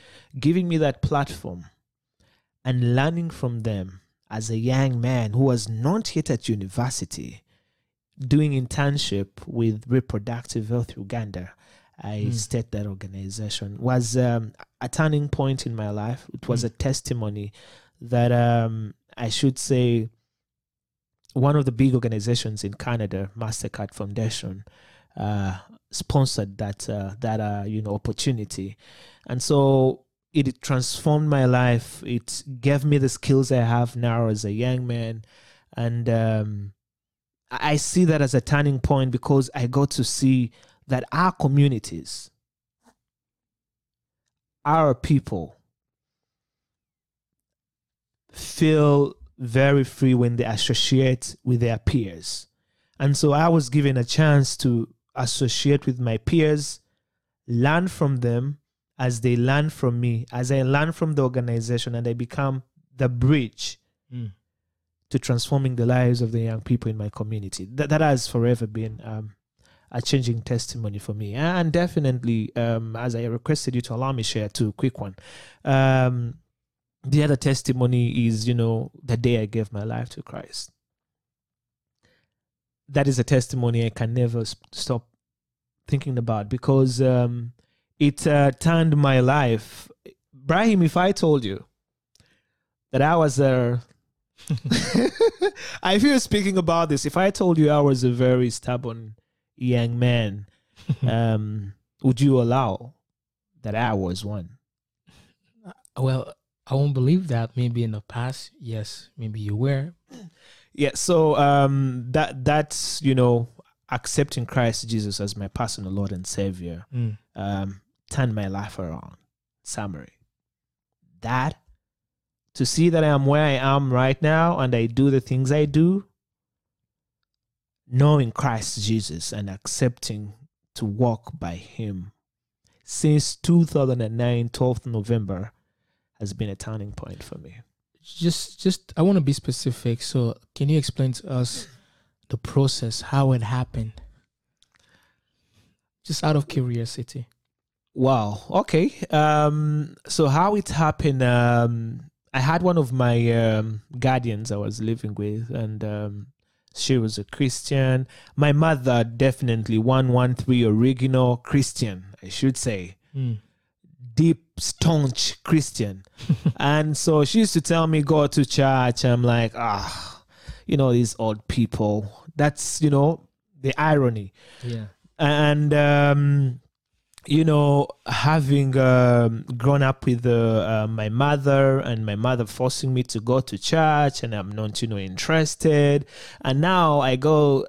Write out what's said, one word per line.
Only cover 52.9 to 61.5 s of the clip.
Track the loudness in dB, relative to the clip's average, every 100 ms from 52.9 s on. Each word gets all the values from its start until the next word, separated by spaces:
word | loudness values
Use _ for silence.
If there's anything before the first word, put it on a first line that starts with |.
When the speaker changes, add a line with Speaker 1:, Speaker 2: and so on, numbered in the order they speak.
| -2
Speaker 1:
And | 0 2
so | 4
I | 4 4
was | 4 4
given | 2 2 0
a |
chance | 0 4 6 6 4 0
to | 0 0 -2 _ _ -6
associate | -4 0 -2 0 2 2 0
with | -2
my | -2 -2
peers, | 0 2 4 2 -2 -12 _ _ _ _ _ _ -4
learn | 0 2 2 0
from | 0 0 0
them | 0 0 -4 -8 _ _ _ -4
as | -4 0
they | 0 2
learn | 2 2 0
from | -2 -2 0
me, | -2 -2 -4
as | -6 -2
I | 0
learn | 2 2 0
from | -2 -2
the | 0
organization, | 0 0 -2